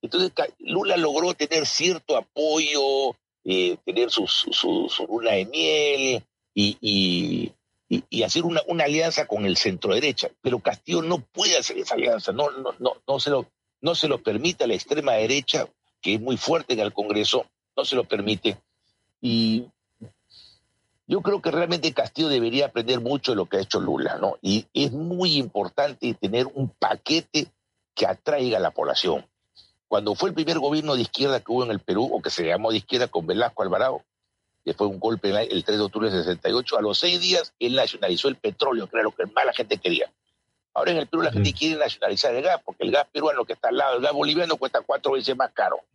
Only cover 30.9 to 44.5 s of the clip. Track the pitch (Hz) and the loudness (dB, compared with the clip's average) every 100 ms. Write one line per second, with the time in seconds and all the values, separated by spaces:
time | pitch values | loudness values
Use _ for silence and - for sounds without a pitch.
30.9 | 131 110 - 139 127 - 123 120 135 - | 0 0 0 0 0 0 -2 0 -2 -2
31.9 | 95 127 107 80 - 82 87 110 110 - | 0 0 -2 -4 -2 0 2 2 -2 -2
32.9 | 123 120 104 82 92 120 - 98 92 127 | -2 0 -2 -2 0 0 0 -2 0 0
33.9 | - _ _ _ _ _ _ - - 101 | -2 _ _ _ _ _ _ -8 -2 -2
34.9 | 98 107 110 101 101 113 98 - 104 104 | 0 -2 0 0 0 0 -2 0 0 0
35.9 | 107 110 95 82 87 92 113 127 123 107 | 0 0 0 0 -2 0 -2 0 0 0
36.9 | - 175 180 190 180 160 _ 120 131 117 | 0 0 0 2 0 0 _ 0 2 0
37.9 | 101 98 87 139 131 107 95 139 120 95 | 0 -2 0 0 0 -4 -2 -2 0 -2
38.9 | 113 107 - 101 127 135 117 107 110 - | 0 -2 -2 -2 0 0 0 -2 -2 0
39.9 | 165 - _ _ _ _ _ _ - - | -2 -2 _ _ _ _ _ _ -2 0
40.9 | 170 151 165 165 110 98 - 156 156 135 | 0 -2 -2 0 2 0 0 -2 0 -2
41.9 | - 104 101 143 120 160 175 - - 92 | 0 -2 0 0 2 0 0 -4 -6 0
42.9 | 143 143 151 151 139 113 151 120 127 139 | 2 0 0 0 0 -2 -2 0 2 2
43.9 | 123 135 143 151 151 170 | 2 0 0 0 0 0